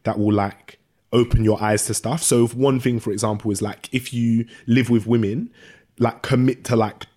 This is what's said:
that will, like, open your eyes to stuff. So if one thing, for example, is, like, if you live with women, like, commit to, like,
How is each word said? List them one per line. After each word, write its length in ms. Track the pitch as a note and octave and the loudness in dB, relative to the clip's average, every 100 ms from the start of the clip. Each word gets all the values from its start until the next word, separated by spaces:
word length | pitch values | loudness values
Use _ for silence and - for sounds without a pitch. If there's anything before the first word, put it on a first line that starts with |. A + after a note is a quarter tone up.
that 140 | A2 G#2 | -6 -2
will, 160 | G#2 | 0
like, 460 | G#2 G2 - - - _ _ - | 2 0 -6 -20 -20 _ _ -2
open 320 | A#2 A#2 A#2 | 0 2 2
your 180 | A2 G#2+ | 2 2
eyes 240 | G#2+ G#2+ - | 2 0 -2
to 80 | |
stuff. 300 | G#2+ A2+ D#3+ | -6 -4 -4
So 200 | - B2 | 0 2
if 120 | A2+ A#2+ | 2 2
one 240 | C3+ C3 | 0 2
thing, 200 | B2 A#2+ | 0 -2
for 120 | A2+ | -4
example, 400 | G#2 G#2+ G#2 A2 | -4 -2 -2 -4
is, 100 | G2 | -4
like, 280 | G#2 - - | -4 -8 -8
if 220 | C3 B2 | -8 -6
you 320 | A#2+ A#2 A2+ A2+ - - | -2 0 0 -2 -8 0
live 220 | A#2+ A#2+ | 0 2
with 160 | A#2 G2+ | 0 2
women, 460 | A#2+ G2+ A#2+ A#3 _ - - _ - | 0 0 -4 -8 _ -20 -20 _ -2
like, 240 | A#2+ - | -2 -2
commit 400 | - B2+ B2+ B2 - | -2 2 2 0 -2
to, 100 | A#2 | 0
like, 300 | G#2+ - - | 0 -4 -18